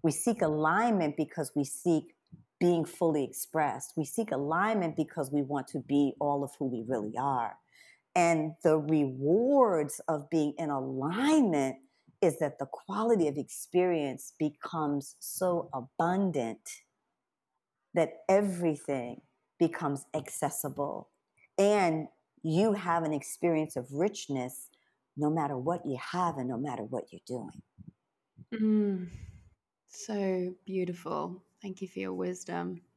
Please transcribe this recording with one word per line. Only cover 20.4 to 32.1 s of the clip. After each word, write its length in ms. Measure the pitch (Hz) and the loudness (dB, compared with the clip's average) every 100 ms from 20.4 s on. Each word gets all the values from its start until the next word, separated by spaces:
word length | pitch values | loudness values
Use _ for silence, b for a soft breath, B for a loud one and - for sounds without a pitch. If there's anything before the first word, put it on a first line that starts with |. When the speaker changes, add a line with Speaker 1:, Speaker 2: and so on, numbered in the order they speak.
| 165 - 143 139 143 - - _ _ b b - | -4 -2 -6 -4 -6 -6 -12 _ _ b b 2
Speaker 1:
And 500 | 202 208 175 160 147 _ _ _ | 4 6 4 2 -4 _ _ _
you 300 | 160 160 220 | 0 4 4
have 320 | 202 180 170 | 2 0 0
an 80 | 156 | 0
experience 640 | 151 - - 175 156 156 131 | -2 -6 -2 2 2 0 -6
of 100 | 123 | -6
richness 760 | 139 196 202 - 139 127 - - _ _ _ _ - | -2 -2 -2 -6 -6 -6 -8 -12 _ _ _ _ -4
no 140 | 151 | 0
matter 260 | 160 143 131 | 0 -2 -2
what 260 | 135 120 | -2 -2
you 140 | 143 123 - | -4 -6 -6
have 260 | 175 175 143 | -2 -2 -2
and 100 | 127 | -4
no 80 | 120 | -4
matter 260 | 143 120 | -4 -6
what 200 | 110 127 - | -6 -8 -8
you're 80 | 90 - | -18 -10
doing. 360 | 123 92 - _ - - _ _ _ _ - - | -10 -10 -16 _ -20 -20 _ _ _ _ -20 -12
Speaker 2:
Mm. 540 | 226 214 214 202 185 180 B B B B _ _ _ _ | -2 2 4 2 -2 -8 B B B B _ _ _ _
So 680 | - - 208 190 185 180 185 | -18 -8 -2 0 0 -2 -6
beautiful. 800 | - 190 180 175 - 156 185 180 _ _ | -6 -2 -2 -4 -4 -4 -4 -8 _ _
Thank 220 | 202 190 | -12 -10
you 60 | 190 | -10
for 100 | 190 | -6
your 160 | 190 | -6